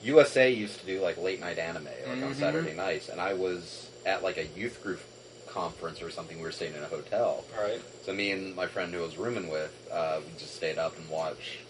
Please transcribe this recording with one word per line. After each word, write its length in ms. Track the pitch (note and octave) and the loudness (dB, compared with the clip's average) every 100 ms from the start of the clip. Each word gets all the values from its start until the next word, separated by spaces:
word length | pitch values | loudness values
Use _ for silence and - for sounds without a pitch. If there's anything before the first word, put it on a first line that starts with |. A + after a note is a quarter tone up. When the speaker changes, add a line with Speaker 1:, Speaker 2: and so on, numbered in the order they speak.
Speaker 1:
U 160 | A2 D3+ | 12 10
S 160 | C#3 C3+ | 12 10
A 120 | B2+ | 8
used 280 | A#2 G#2 - | 6 -2 -6
to 60 | - | -4
do, 140 | F#2+ | 0
like, 160 | F2+ E2 | 0 2
late 220 | F2+ F#2 | 0 0
night 180 | E2+ E2 | -4 -2
anime, 280 | E2 E2 D2+ | -4 -4 -8
like, 220 | B2 C3+ | -8 -6
on 100 | B2+ | -4
Speaker 2:
Mm-hmm. 120 | C3+ C3+ | -2 2
Speaker 1:
Saturday 340 | D3 D3+ E3 D#3 | 2 2 0 -2
nights, 340 | F#2+ D#2 - | -2 -2 -4
and 100 | F2 | -4
I 120 | F#2 | 0
was 560 | F#2+ F#2 F2+ E2+ - - - F#2 | 2 0 0 -6 -12 -14 -4 0
at, 180 | F#2+ | 2
like, 140 | F#2 F2 | 0 0
a 80 | D#2+ F2 | -6 -4
youth 240 | A#2 - | -6 -4
group 180 | G2+ E2+ - - - - - | -6 -6 -8 -18 -20 -18 -10
conference 540 | G2 E2+ - E2 D#2+ | -4 -4 -4 -8 -6
or 80 | E2+ | -8
something. 280 | E2 D#2+ E2 | -8 -10 -8
We 60 | |
were 80 | D#2+ | -8
staying 240 | - D#2+ D#2 | -4 -6 -6
in 80 | |
a 40 | D2 | -6
hotel. 560 | D#2 - G#2 A2 C2 - A2+ | -6 -2 2 2 2 -4 -2
Speaker 2:
Right. 220 | G#2 A#2 - - - | 0 -2 -6 -10 -6
Speaker 1:
So 80 | |
me 180 | F#2+ G2+ | 0 0
and 240 | F#2+ F#2+ F2+ | 0 -4 -4
my 120 | F#2 | -2
friend 260 | G2 F2 | -2 -2
who 80 | F2 | -2
I 40 | E2 | -4
was 120 | D#2 | -2
rooming 320 | A2 A#2 F2 | -2 -2 -2
with, 220 | D#2 D#2 - - | -2 -4 -8 -4
uh, 280 | E2 D#2+ D#2 D#2 | 0 0 0 -4
we 60 | E2 | -12
just 160 | - - | -12 -4
stayed 220 | D#2+ D#2 | -2 0
up 200 | D#2+ - | -2 -4
and 100 | D#2+ | -6
watched 480 | D#2+ D#2+ - - - | -2 -2 -4 -10 -12